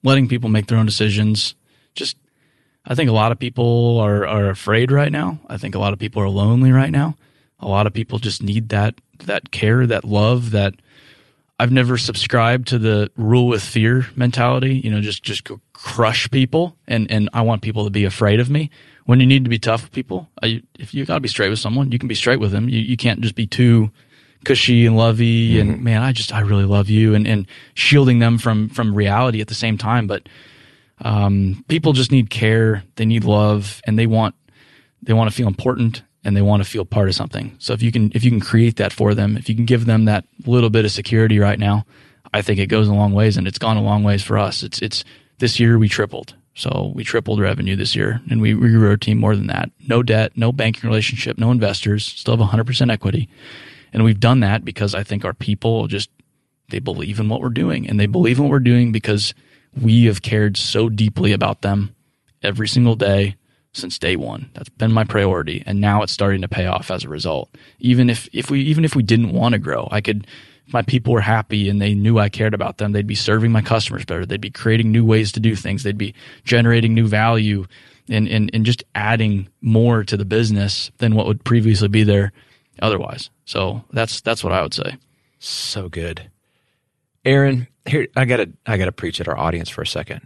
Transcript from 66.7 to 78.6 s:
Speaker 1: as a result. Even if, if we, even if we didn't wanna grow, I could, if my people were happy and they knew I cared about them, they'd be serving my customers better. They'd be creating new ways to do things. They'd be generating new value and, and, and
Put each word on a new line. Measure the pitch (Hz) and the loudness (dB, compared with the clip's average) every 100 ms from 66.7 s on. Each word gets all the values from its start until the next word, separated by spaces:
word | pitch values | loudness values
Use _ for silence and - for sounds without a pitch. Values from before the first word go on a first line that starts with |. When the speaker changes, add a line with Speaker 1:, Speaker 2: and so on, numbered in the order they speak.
| 95 - | -4 -6
Speaker 1:
as | 92 | -10
a | - | -8
result. | - 87 73 - - - _ | -8 -6 -6 -8 -18 -20 _
Even | 120 123 123 | 0 4 4
if, | 117 - | 0 -6
if | - - | -10 -4
we, | 139 | -2
even | 135 151 156 | 0 0 0
if | 143 | 0
we | |
didn't | 107 117 113 | 2 2 2
wanna | 120 117 110 | 0 0 0
grow, | 101 64 - | -2 -6 -4
I | 104 | -6
could, | 104 104 104 - - _ _ | -4 -6 -8 -20 -20 _ _
if | |
my | 123 | -4
people | 113 127 123 | -2 -2 0
were | 120 | 0
happy | 104 113 107 107 101 | 2 0 0 -2 0
and | 101 | 0
they | 101 | 0
knew | 101 104 113 | 0 2 2
I | 104 | 0
cared | - 110 | 0 -2
about | 104 - - | -2 -6 -6
them, | 104 | -4
they'd | 104 104 | -2 -2
be | |
serving | 104 - 110 117 | -4 0 2 4
my | 113 | 2
customers | 104 113 - 98 | 2 -2 -2 -8
better. | 90 85 92 | -8 -8 -6
They'd | 101 | -8
be | 101 | -10
creating | - 113 113 113 | -6 0 2 2
new | 110 113 | 2 4
ways | 110 104 | 2 0
to | - | 0
do | 113 | -2
things. | 101 - 98 | -2 -6 -6
They'd | 101 104 | -4 -6
be | 101 - - - | -8 -10 -20 -18
generating | - 120 117 117 113 | 0 2 4 2 2
new | 113 113 | 2 2
value | 107 113 113 107 101 92 _ _ _ - | 2 2 2 0 -2 -6 _ _ _ -6
and, | 110 104 | -2 0
and, | 110 104 | 0 -2
and | 113 | 0